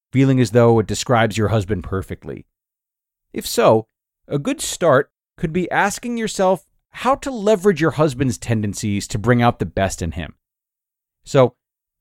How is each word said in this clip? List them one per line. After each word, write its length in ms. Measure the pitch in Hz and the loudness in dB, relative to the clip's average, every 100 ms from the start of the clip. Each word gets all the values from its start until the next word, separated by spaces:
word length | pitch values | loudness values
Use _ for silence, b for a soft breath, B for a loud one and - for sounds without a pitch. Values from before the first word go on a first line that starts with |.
| _ | _
feeling 280 | 123 135 131 | 0 2 2
as 120 | 120 | 2
though 260 | 117 117 113 | 4 6 4
it 100 | 98 | 2
describes 500 | 104 - 120 113 98 | -4 -2 0 0 0
your 100 | 104 | -2
husband 360 | 110 95 101 | 0 -2 -6
perfectly. 600 | 82 95 - 92 76 65 - _ _ _ _ _ _ _ _ | -4 -8 -8 -12 -12 -16 -16 _ _ _ _ _ _ _ _
If 160 | - - | -12 -6
so, 400 | - 220 113 110 _ _ _ - | 2 4 4 0 _ _ _ -8
a 100 | 147 | -6
good 240 | 143 285 | -4 -6
start 500 | - - 175 135 143 _ _ - | -6 -2 2 4 2 _ _ -10
could 160 | 175 | -6
be 180 | 160 175 | -4 -2
asking 460 | 151 190 - 240 233 | -2 -2 -4 -8 -6
yourself 500 | 220 - 190 190 - _ _ | -6 -2 0 0 -4 _ _
how 260 | - 240 269 | -6 -4 -2
to 160 | - | -4
leverage 500 | 254 202 214 185 165 | -4 0 2 2 2
your 100 | 160 | 0
husband's 460 | 139 156 123 135 113 | 2 0 0 -2 -2
tendencies 720 | - 117 104 92 110 101 - | -2 -2 -2 -4 -4 -4 -4
to 100 | 117 | -4
bring 240 | 101 120 | 2 4
out 160 | 120 120 | 2 0
the 80 | 92 | -4
best 360 | - 95 - | -2 -2 -2
in 100 | 87 | -6
him. 240 | 85 80 - _ _ _ _ _ _ _ _ - | -6 -10 -14 _ _ _ _ _ _ _ _ -2
So, 300 | 139 123 - _ _ _ _ | 2 2 0 _ _ _ _